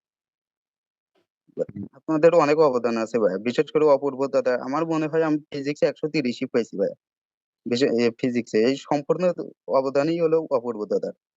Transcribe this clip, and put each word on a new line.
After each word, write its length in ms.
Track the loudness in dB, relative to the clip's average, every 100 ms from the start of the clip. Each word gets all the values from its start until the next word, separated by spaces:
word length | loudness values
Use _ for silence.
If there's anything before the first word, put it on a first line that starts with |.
| _ _ _ _ _ _ _ _ _ _ _ _ _ _ _ -8 -8 -8 -14
আপনাদেরও 460 | -12 -4 4 4 6
অনেক 200 | 4 4
অবদান 380 | 4 2 -2 -2
আছে 220 | -2 0
ভাই। 180 | 0 0
বিশেষ 320 | -2 -2 0
করে 140 | 2 4
অপূর্ব 420 | 2 0 -4 -2
দাদা। 260 | 0 0 -2
আমার 300 | -2 -4 -2
মনে 220 | -2 -2
হয় 160 | 0
আমি 140 | 0 0
ফিজিক্সে 460 | -4 -8 -6 -2 -2
একশো 220 | -2 -4
তিরিশই 380 | -2 -2 -4 -4
পাইছি 320 | -4 -4 -2
ভাই। 140 | -4 -4 _ _ _ _ _ _ -4
বিশে-, 280 | 0 2
এ, 180 | 2 0
ফিজিক্সে। 460 | 0 -4 -2 -2 0
এই 180 | 2 0
সম্পূর্ণ 480 | -2 -4 -2 -2 -2 -2 -8 -14 -2
অবদানই 540 | 0 0 0 0 0
হলো 260 | 2 0 0
অপূর্ব 340 | -2 -4 -6 -4
দাদার। 280 | -4 -4 -12 _